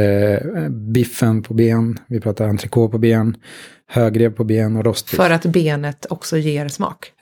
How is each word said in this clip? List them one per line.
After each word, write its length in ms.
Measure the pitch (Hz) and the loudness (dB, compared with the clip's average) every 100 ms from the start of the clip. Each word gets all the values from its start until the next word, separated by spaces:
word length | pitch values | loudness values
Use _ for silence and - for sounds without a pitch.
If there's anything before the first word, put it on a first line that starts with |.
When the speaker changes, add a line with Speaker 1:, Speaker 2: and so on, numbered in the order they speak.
| 104 101 104 | 2 2 2
Speaker 1:
eh, 360 | 101 147 196 156 | 0 -2 -6 -6
biffen 720 | 120 107 113 117 - 117 110 | -6 -2 0 0 0 0 0
på 100 | 107 | 0
ben, 460 | 113 117 113 113 113 - | 2 4 4 0 -4 -6
vi 120 | 117 | -6
pratar 280 | 110 101 107 | -4 -2 -2
entrecote 440 | 104 - - 113 | -2 -2 2 2
på 60 | 113 | 2
ben, 400 | 117 113 110 110 - - - - _ | 2 2 0 -4 -10 -20 -20 -20 _
högrev 420 | - 113 110 117 | 0 2 4 2
på 100 | 107 | 0
ben 320 | 110 110 110 110 | 0 0 0 0
och 100 | 113 | 0
rostbiff. 300 | 107 - - | -2 -4 0
Speaker 2:
För 140 | 180 | 2
att 160 | 165 170 | 2 2
benet 600 | 175 156 147 147 143 - | 0 2 -2 -4 -8 -10
också 280 | 170 - 165 | -10 -4 -2
ger 300 | 156 147 147 | -2 -2 -4
smak. 440 | - 196 - - _ | -6 -6 -8 -20 _